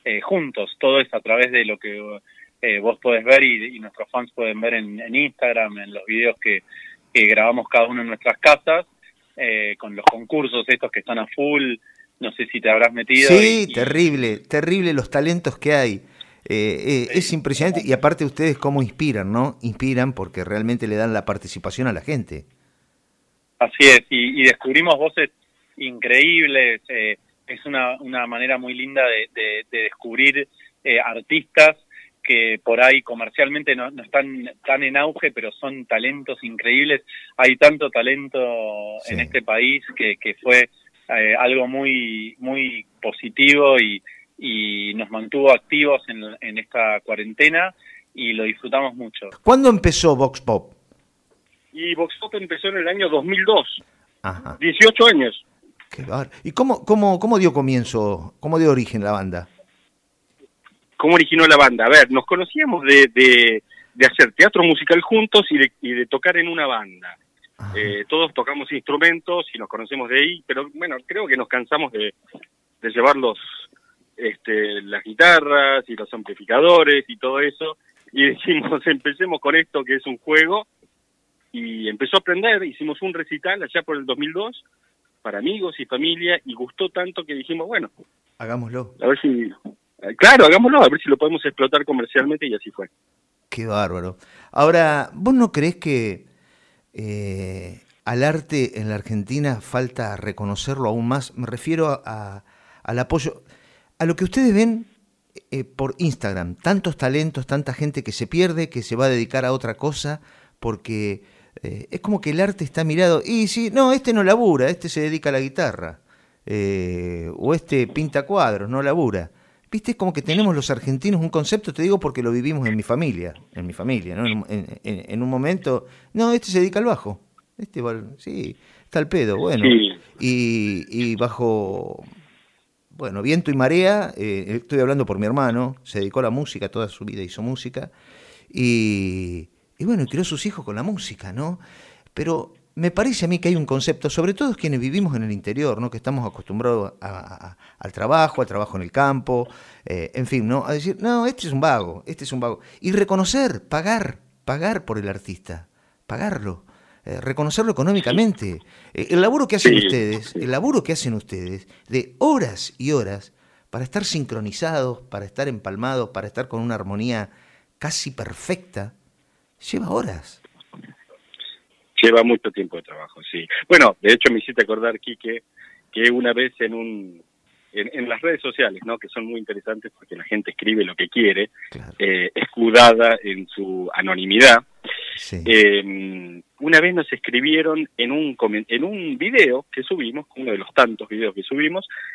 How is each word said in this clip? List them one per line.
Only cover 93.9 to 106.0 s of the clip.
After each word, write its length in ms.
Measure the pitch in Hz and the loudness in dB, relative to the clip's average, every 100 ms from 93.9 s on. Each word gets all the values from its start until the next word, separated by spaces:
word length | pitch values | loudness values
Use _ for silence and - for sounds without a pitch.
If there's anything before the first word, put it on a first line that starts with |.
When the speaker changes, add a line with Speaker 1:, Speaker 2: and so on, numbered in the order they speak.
| 90 90 90 _ - - | -4 -8 -12 _ -20 -4
Speaker 2:
Ahora, 600 | - 151 170 156 147 - | 2 6 6 4 2 -4
¿vos 220 | 147 202 262 | -2 2 4
no 160 | 233 | 4
creés 240 | 151 156 175 | 2 -2 -2
que, 500 | 160 131 110 90 - _ _ _ _ _ _ | -2 -2 -2 -6 -14 _ _ _ _ _ _
eh, 880 | - 107 104 101 95 95 92 90 117 _ _ - | -12 -10 -8 -8 -8 -8 -10 -14 -18 _ _ -6
al 180 | 120 | 0
arte 560 | 147 160 143 151 127 107 | 0 0 -4 -2 -2 -4
en 100 | 107 | -6
la 60 | 107 | -6
Argentina 680 | - 110 98 139 147 113 | -4 -6 -4 -4 -2 -4
falta 540 | - 123 127 127 107 98 | -6 -6 -4 -6 -8 -8
reconocerlo 720 | 101 98 104 101 - 135 117 | -10 -8 -6 -6 -6 -4 -2
aún 180 | 117 117 | -2 -2
más? 300 | 135 127 - | -4 -6 -10
Me 80 | 117 | -10
refiero 400 | 117 151 165 156 135 - | -8 -4 -2 0 -2 -8
a, 380 | 110 101 101 - _ _ _ | -12 -14 -16 -20 _ _ _
al 160 | - 117 | -6 -4
apoyo, 440 | 123 160 147 - _ _ _ _ _ - | -2 -4 -4 -8 _ _ _ _ _ -4
a 60 | 165 | -2
lo 100 | 170 | 0
que 80 | |
ustedes 300 | 180 262 254 202 | -2 2 4 4
ven, 300 | 233 226 226 _ _ _ _ - - | 2 0 -8 _ _ _ _ -20 -10
eh, 120 | 135 127 | -10 -8
por 300 | - 135 | -6 -6
Instagram, 560 | - | -2